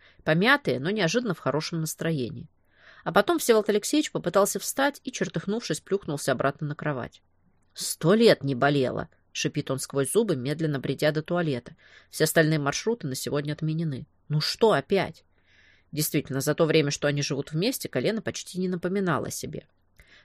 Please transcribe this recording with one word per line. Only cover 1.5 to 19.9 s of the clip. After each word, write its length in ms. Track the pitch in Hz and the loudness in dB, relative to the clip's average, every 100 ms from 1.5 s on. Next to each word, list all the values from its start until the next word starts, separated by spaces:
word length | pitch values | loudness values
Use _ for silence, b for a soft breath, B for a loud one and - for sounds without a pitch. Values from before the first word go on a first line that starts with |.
| 139 156 170 | -2 -2 -4
настроении. 680 | 156 - 160 160 117 120 - _ b b b b | -4 -4 -2 -2 -2 -8 -16 _ b b b b
А 80 | b | b
потом 260 | 175 208 339 | 2 4 2
Всеволод 300 | - 220 208 | 4 4 4
Алексеевич 420 | 208 - 294 294 | 0 2 0 0
попытался 480 | - - 196 202 202 | -2 0 2 2 0
встать 420 | - - 277 277 | -6 -2 -2 -2
и, 80 | - | -10
чертыхнувшись, 680 | - 190 175 - 214 - 151 | -6 -4 -4 -4 -4 -4 -6
плюхнулся 520 | - 196 - 143 - | -4 -4 -4 -6 -2
обратно 340 | 123 135 - 147 | 0 0 -2 -8
на 80 | |
кровать. 480 | 147 151 135 120 - _ _ _ _ _ | -6 -6 -4 -6 -14 _ _ _ _ _
«Сто 400 | - - - 160 | -10 -8 -2 4
лет 280 | 220 226 156 | 6 8 6
не 120 | 139 | 2
болела!» — 540 | 127 139 147 127 - - _ _ | 2 4 4 2 -2 -8 _ _
шипит 380 | - 156 147 143 | -6 -4 -4 -4
он 80 | 131 | -4
сквозь 340 | - 139 139 | -4 -2 0
зубы, 240 | 208 226 151 | 2 2 0
медленно 420 | 123 151 160 139 | -2 -2 -2 -2
бредя 320 | 147 139 151 | -2 0 0
до 120 | 156 | 0
туалета. 540 | 156 175 165 127 - - b b b | -2 -2 0 -2 -6 -20 b b b
Все 160 | - | -2
остальные 340 | 151 - 156 156 | 2 4 4 4
маршруты 480 | 139 - - 233 147 | 0 -2 -2 -2 -4
на 80 | |
сегодня 380 | 127 - 139 147 | -6 -4 -4 -4
отменены. 540 | 147 156 156 170 131 - _ - | -4 -2 -2 -2 -6 -10 _ -4
Ну 120 | 151 | -2
что 320 | - - 226 | -2 2 4
опять? 520 | 165 - 196 147 - _ b b b b b b | 4 2 0 0 -6 _ b b b b b b
Действительно, 480 | 151 156 151 - 135 | -4 -2 -2 -2 -4
за 140 | 139 | 0
то 120 | 147 165 | 2 4
время, 240 | 165 143 | 4 4
что 180 | 143 147 | 0 0
они 120 | 143 | 0
живут 320 | 139 135 - | -2 -4 -4
вместе, 360 | 156 214 269 - | -2 -2 -2 -4
колено 340 | - 131 220 | -2 0 -2
почти 360 | 190 - - 175 | -4 -8 -8 -4
не 100 | 185 | -4
напоминало 580 | 180 180 196 185 135 - | -2 -2 -2 0 -2 -4
о 40 | |
себе. 360 | - - - - _ _ | -8 -10 -12 -14 _ _